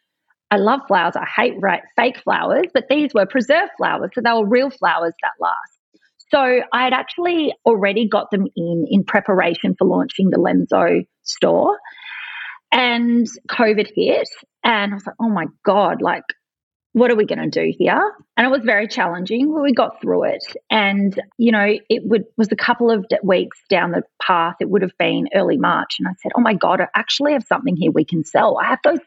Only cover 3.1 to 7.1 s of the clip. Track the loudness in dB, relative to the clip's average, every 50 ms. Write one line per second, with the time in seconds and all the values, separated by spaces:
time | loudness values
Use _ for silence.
3.1 | 0 0 0 0 0 -2 0 2 2 0 0 -2 -4 -4 -4 -2 -2 -2 -6 -6
4.1 | -6 -2 0 0 0 0 0 2 2 2 0 0 -4 -2 0 0 0 0 -2 -4
5.1 | -6 _ -6 -6 -6 -4 -4 -4 -4 -6 -8 -14 _ _ _ _ _ _ _ _
6.1 | _ _ _ -2 0 2 2 2 2 0 0 -2 -2 -2 0 0 -2 -2 -4 -6